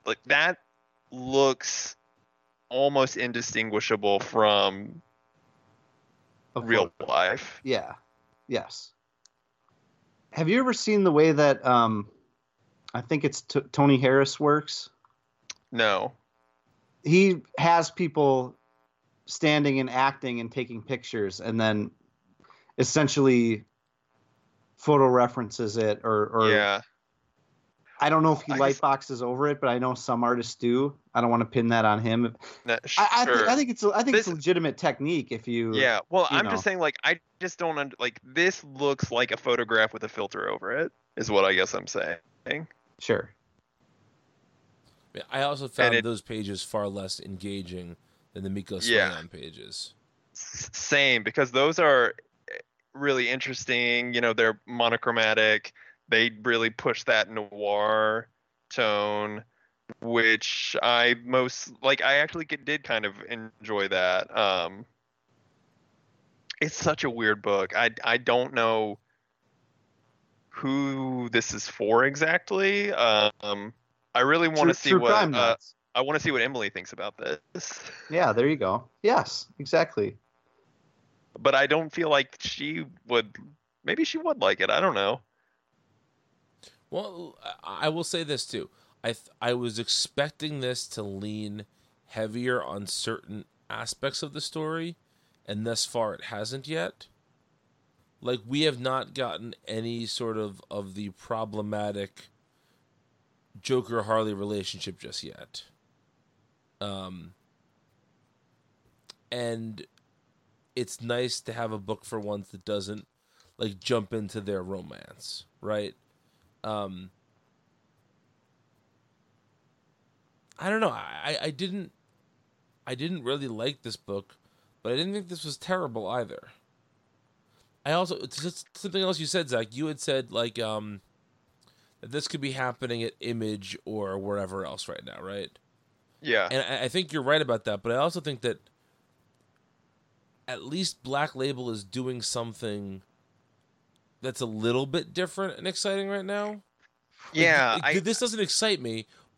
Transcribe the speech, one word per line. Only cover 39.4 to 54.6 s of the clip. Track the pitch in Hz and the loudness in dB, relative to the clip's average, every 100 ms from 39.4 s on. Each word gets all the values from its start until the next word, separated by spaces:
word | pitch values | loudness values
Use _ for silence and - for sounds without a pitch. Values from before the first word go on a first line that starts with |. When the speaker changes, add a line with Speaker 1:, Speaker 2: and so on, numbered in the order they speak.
| 131 120 113 110 110 | 0 0 2 2 2
Speaker 1:
with | 110 | 0
a | 110 | -8
filter | - 101 104 101 | -6 -8 -4 -4
over | 101 92 | -4 -4
it, | 127 165 - _ - | -4 -4 -8 _ -8
is | 110 | 2
what | 104 | 4
I | 95 | 6
guess | 92 92 | 4 2
I'm | 98 95 | -2 -6
saying. | - 80 85 _ _ - 147 160 _ _ _ | -4 -4 -6 _ _ -8 -6 -8 _ _ _
Speaker 2:
Sure. | - 104 - _ _ _ _ _ _ _ _ _ _ _ _ _ _ _ _ _ _ - | -2 -2 -2 _ _ _ _ _ _ _ _ _ _ _ _ _ _ _ _ _ _ -14
Speaker 3:
Yeah, | - | -8
I | 135 | -4
also | 143 143 135 | -2 -2 -6
found | - 123 | -2 0
Speaker 1:
And | 117 | 0
it | |
Speaker 3:
those | 113 110 | 0 -6
pages | - 110 101 98 | -8 -8 -6 -8
far | - 110 101 | -6 -4 -4
less | 98 95 - | -6 -8 -10
engaging | - 92 101 101 87 90 87 87 _ _ _ | -10 -12 -8 -8 -8 -12 -12 -16 _ _ _
than | - | -10
the | 95 | -6
Miko | 98 92 95 | -6 -6 -4
Speaker 1:
Yeah. | 120 113 85 | 2 2 2
Speaker 3:
Swayan | 82 85 | -2 -10
pages. | 85 67 78 50 - - - _ _ _ - | -16 -18 -18 -16 -14 -14 -18 _ _ _ -18
Speaker 1:
S-, | - - - | -16 -12 -12
same, | - - 143 139 120 | -10 0 4 4 4
because | 104 127 131 | 2 0 2
those | 123 147 165 | 4 2 4
are | 160 135 117 - _ _ - - - _ _ | 6 6 4 0 _ _ -16 -16 -16 _ _
really | 139 143 131 120 | -4 0 2 0
interesting. | 131 135 127 - 120 120 120 120 | -2 -4 -8 -2 0 2 0 0
You | 120 | 0
know, | 120 | 2
they're | 110 113 107 | 4 2 2